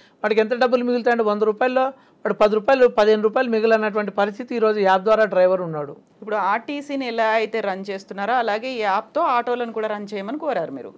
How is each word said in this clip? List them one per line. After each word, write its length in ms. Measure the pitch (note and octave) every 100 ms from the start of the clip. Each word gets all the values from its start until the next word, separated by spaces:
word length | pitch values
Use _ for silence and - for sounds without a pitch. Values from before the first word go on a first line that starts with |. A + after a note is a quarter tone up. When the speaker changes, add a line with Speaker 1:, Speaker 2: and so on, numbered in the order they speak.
| _ _
Speaker 1:
వాడికి 180 | G#3+ A3
ఎంత 140 | A3
డబ్బులు 300 | A#3+ B3 B3
మిగులుతాయండి? 380 | B3 B3 A#3+ A#3
వంద 200 | G#3+ G#3
రూపాయల్లో 400 | G#3+ G#3 B3+ B3+
వాడు 520 | C4 C4+ _ _ -
పది 200 | G3 G#3+
రూపాయలు, 320 | G#3+ G#3 C4 B3
పదిహేను 360 | A#3+ G#3 G#3+
రూపాయలు 280 | G#3+ A#3+ B3+
మిగిలినటువంటి 600 | A3 A3+ A3 G#3+ G#3+ G3+
పరిస్థితి 460 | G3+ G3+ G3+ B3 A#3+
ఈరోజు 240 | A3 G#3+
యాప్ 220 | F#3+ F#3+
ద్వారా 220 | G3+ G#3+
డ్రైవర్ 360 | G#3 F#3 F#3 F#3
ఉన్నాడు. 320 | E3+ D#3 C#3+
Speaker 2:
ఇప్పుడు 440 | D#3+ _ _ G#3 G#3
ఆర్టీసీని 680 | G3 A3+ A#3+ C#4+ C#4+ C#4 B3
ఎలా 180 | A3+
అయితే 360 | A3 A3+ A3 A3+
రన్ 240 | G3+ F#3+ G3
చేస్తున్నారో, 440 | F#3+ - G3 G#3
అలాగే 340 | B3+ A3+ G#3+ B3+
ఈ 100 | B3
యాప్‌తో 420 | G#3 G3 G#3+ D4
ఆటోలను 520 | E4 A#3+ A#3+ B3 A#3
కూడా 160 | A3 G#3+
రన్ 200 | G#3 G#3
చేయమని 240 | G#3 G3+ D4+
కోరారు 340 | D#4 G3 D3
మీరు. 220 | C3+ -